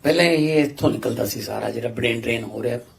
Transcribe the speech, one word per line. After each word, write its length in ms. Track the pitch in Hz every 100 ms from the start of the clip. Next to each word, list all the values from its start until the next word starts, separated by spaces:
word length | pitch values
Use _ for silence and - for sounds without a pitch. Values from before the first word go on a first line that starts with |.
ਪਹਿਲਾਂ 220 | 143 160
ਇਹ 400 | 170 165 156 156
ਇੱਥੋਂ 260 | 143 147 156
ਨਿਕਲਦਾ 360 | 110 123 117 -
ਸੀ 160 | 117
ਸਾਰਾ 280 | 107 107 110
ਜਿਹੜਾ 180 | 113 117
ਬ੍ਰੇਨ 320 | 113 120 113
ਡਰੇਨ 240 | 113 117
ਹੋ 180 | 107 107
ਰਿਹਾ 160 | 120 120 -